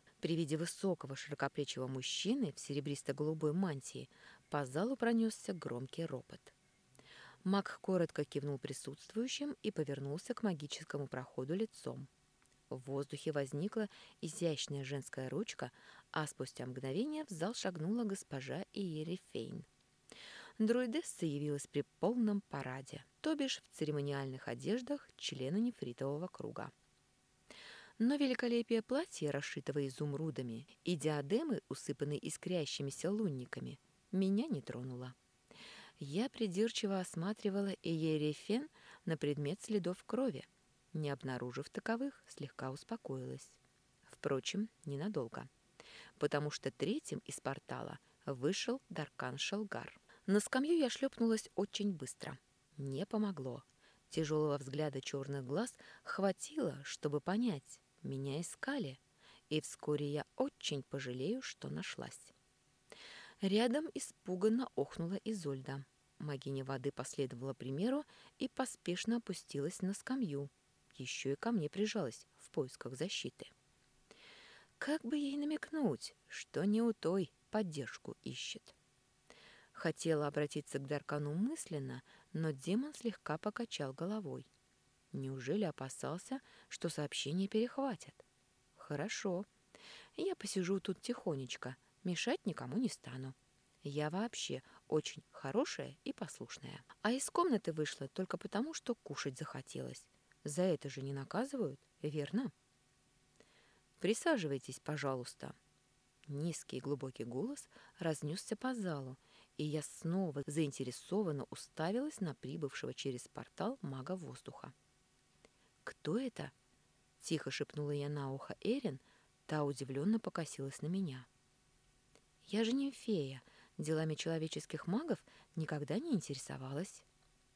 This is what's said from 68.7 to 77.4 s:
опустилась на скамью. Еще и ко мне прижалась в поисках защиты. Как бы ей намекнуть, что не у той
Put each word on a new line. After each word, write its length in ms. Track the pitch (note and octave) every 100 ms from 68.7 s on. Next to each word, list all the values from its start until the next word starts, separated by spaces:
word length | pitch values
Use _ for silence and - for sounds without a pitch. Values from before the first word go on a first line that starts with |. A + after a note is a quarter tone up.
| - - F3+ - A#3+
опустилась 640 | - F3 - C#3+ D3+ -
на 120 | F#3
скамью. 560 | G3+ - C4+ G3 C#3 C#3 _ _ _ _ -
Еще 360 | B2+ - C3+
и 40 | C#3+
ко 140 | A#3
мне 200 | A3 D3
прижалась 560 | F#3+ G#3+ A3 C3+ - - -
в 140 | -
поисках 440 | - B2+ - B2 C3
защиты. 500 | F3 - B2+ - - - _ _ _ _ - - - - - - - -
Как 240 | - D#4
бы 140 | A#3 D4+
ей 200 | C#4 C#4+
намекнуть, 800 | D4 D4+ - D#4 A#3 A#2+ - - -
что 380 | - - -
не 180 | G3 A3
у 100 | A#3
той 400 | - D#3+ F#3+ D#3+ _